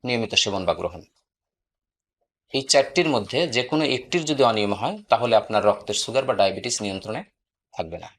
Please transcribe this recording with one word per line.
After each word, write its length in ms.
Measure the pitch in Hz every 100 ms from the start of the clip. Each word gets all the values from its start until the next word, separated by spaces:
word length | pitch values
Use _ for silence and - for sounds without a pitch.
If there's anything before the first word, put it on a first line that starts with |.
নিয়মিত 300 | 127 120 110 -
সেবন 260 | - 98 87
বা 80 | 82
গ্রহণ। 220 | 87 85 - _ _ _ _ _ _ _ _ _ _ _ _ _ _
এই 100 | 135 135
চারটির 360 | 151 135 - 165
মধ্যে 260 | 127 98 131 135 117
যে 80 | 123
কোনো 140 | 151 151 127
একটির 280 | - 180 156
যদি 120 | 143
অনিয়ম 300 | 123 110 104 98
হয়, 140 | 123 208 -
তাহলে 220 | 110 120 110
আপনার 240 | - 107 101
রক্তের 280 | 98 - 139
সুগার 200 | - 123 131
বা 80 | 104
ডায়াবেটিস 360 | 98 95 107 -
নিয়ন্ত্রণে 380 | 104 95 104 117 208 _ _ _ _
থাকবে 240 | - 98 85
না। 60 | 82